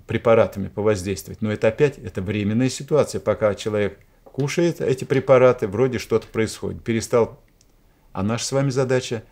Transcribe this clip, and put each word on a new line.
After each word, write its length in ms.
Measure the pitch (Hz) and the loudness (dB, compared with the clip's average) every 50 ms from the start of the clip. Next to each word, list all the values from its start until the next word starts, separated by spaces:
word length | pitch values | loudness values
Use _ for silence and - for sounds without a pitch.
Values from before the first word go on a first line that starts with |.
| - | -8
препаратами 600 | - - 113 - 120 113 113 104 92 - 101 95 92 | -6 -4 0 2 4 6 6 4 4 0 -4 -8 -8
повоздействовать. 760 | - - 104 107 107 95 87 101 98 87 - - 82 - - | -6 -2 0 0 0 0 0 -4 -6 -6 -8 -12 -10 -6 -4
Но 100 | 107 107 | -4 -2
это 160 | 107 - 110 | 0 0 0
опять, 300 | 110 - 147 143 135 - | 2 2 2 0 0 -2
это 240 | - - - - 95 | -12 -12 -10 -8 -6
временная 480 | 92 98 104 104 98 107 117 127 131 | -4 -4 -2 -2 0 0 0 0 0
ситуация. 500 | - - 147 139 156 143 131 - - 98 | -2 -4 -4 0 2 2 2 2 -2 -4
Пока 340 | - - 104 - 110 107 101 | -2 -2 0 0 0 0 0
человек 440 | - - 113 107 104 104 98 - - _ _ _ _ _ | -2 -4 -4 -2 -2 -2 -2 -4 -8 _ _ _ _ _
кушает 560 | - - - 135 139 - - 170 170 156 - | -10 -6 -4 -4 -2 0 0 0 0 0 -2
эти 240 | 139 - 135 131 - | -2 -2 -2 -2 -2
препараты, 640 | - 139 135 127 - 135 127 127 127 123 - - 104 | -2 -2 0 4 4 6 6 6 6 4 2 0 -4
вроде 300 | 92 104 127 135 120 113 | 0 0 0 0 0 -4
что-то 280 | - - 117 110 - | -4 -2 -2 -2 -2
происходит. 560 | - - 113 110 101 - - - 95 90 87 - | -2 -4 -2 -2 -2 -4 -6 -10 -10 -10 -8 -6
Перестал. 560 | - 113 113 107 - - 120 113 - - - _ _ _ _ _ _ _ _ _ _ _ _ _ _ - | -4 -4 -4 -2 0 2 2 2 2 -2 -8 _ _ _ _ _ _ _ _ _ _ _ _ _ _ -8
А 100 | 95 95 | -6 -4
наша 240 | 104 113 117 - | -2 -2 -4 -4
с 60 | - 131 | -2 -2
вами 180 | 135 139 139 | -2 0 0
задача, 520 | 123 131 135 120 131 127 120 - 123 110 107 - | 0 0 0 0 0 -2 -2 -2 -6 -8 -10 -12